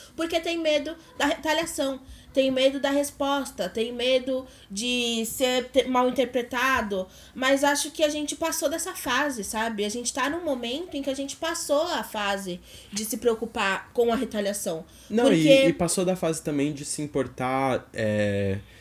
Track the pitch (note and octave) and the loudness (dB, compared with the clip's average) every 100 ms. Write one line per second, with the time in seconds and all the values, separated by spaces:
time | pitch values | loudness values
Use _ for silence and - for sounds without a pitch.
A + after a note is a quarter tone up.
0 | - - E4 E4 E4+ E4+ D#4 D4 D4 E4 | -14 -8 -2 -2 -2 -2 0 0 -2 -10
1 | - - D4 D#4+ D#4 D#4 E4 - C4+ C4 | -12 -2 -2 0 0 0 -2 -2 -4 -4
2 | - - - C4+ C4+ B3+ C4+ C#4 C#4 C#4+ | -12 -20 -4 0 2 4 2 2 0 0
3 | C#4+ - C#4 C#4 C4 - F#3 A3 A#3+ A#3+ | 0 -2 0 0 -2 -6 -4 -4 -4 -2
4 | B3+ B3+ B3+ C4 C4 - - G3 B3 B3 | 2 2 2 -4 -6 -16 -12 -6 -2 0
5 | A#3+ A3+ A3+ - B3+ B3+ B3 C4+ B3 B3+ | 0 0 -2 0 0 2 2 2 2 2
6 | B3+ B3+ B3 B3+ A#3 B3 B3+ B3+ G#3 G3 | 2 2 0 -2 -2 0 2 0 0 -4
7 | F#3 - - - C4 C#4 C#4+ C#4+ D#4+ - | -6 -12 -16 -2 2 4 4 2 -2 0
8 | D4+ D4+ D4 D4 E4 D#4 D4+ D#4+ F4 E4 | 0 0 -4 -4 -4 0 -2 -2 -6 -6
9 | C#4+ B3+ D4 A#3+ F#3+ A3 A3+ G#3 G#3 A#3+ | -2 0 0 -2 -6 -4 -2 -2 -4 -4
10 | A#3+ C#4 C4 E4+ E4 B3+ A#3 C#4 F4+ C#4+ | -4 -2 -2 -2 -2 -2 -4 -6 -6 -4
11 | C#4 C4+ C#4 - E4 E4 - D4 F4 C#4 | -4 -4 -6 -6 -4 -4 0 0 2 -2
12 | G#3+ G#3+ G3+ G3 F#3+ F3 - - - G#3 | -4 -4 -2 -2 -4 -10 -12 -20 -10 -8
13 | A3 A3+ A#3+ A3 A3+ A3+ G3 F#3 - - | -6 -2 0 0 -2 -2 -2 -2 -2 0
14 | A#3 A3+ A#3+ G#3+ G3+ G3+ G3 E3 - - | 2 2 0 -2 -2 -4 -4 -6 -8 -18
15 | - A3 B3+ E3+ D3+ C#3 C4+ - E3+ - | -2 4 6 8 8 8 8 4 0 2
16 | F3+ F3+ E3 D#3+ D#3+ D3 C#3+ C#3+ D3 - | 0 0 -2 -2 -2 -2 -2 -4 -8 -6
17 | D3 C#3+ A#2+ B2+ B2+ C3 C3+ A#2 - - | -4 -2 -4 -4 -2 0 0 0 -4 -2
18 | G#2+ G#2+ G#2 G2+ G2 G2+ - - | 0 2 2 0 0 -2 -6 -20